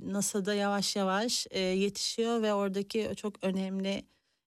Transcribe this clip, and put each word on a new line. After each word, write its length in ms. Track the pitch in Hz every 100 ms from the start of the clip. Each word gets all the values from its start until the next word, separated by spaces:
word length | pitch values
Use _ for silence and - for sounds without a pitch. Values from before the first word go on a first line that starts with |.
nasa'da 520 | - 196 196 214 190
yavaş 420 | 208 202 202 202 208
yavaş, 500 | 190 190 240 233 -
e, 100 | 190
yetişiyor 840 | 185 185 202 202 - - 226 233
ve 120 | 214
oradaki 540 | 202 202 190 202 226 208
o 60 |
çok 300 | 202 208 202
önemli, 600 | 190 190 190 190 190 196 - _ _ _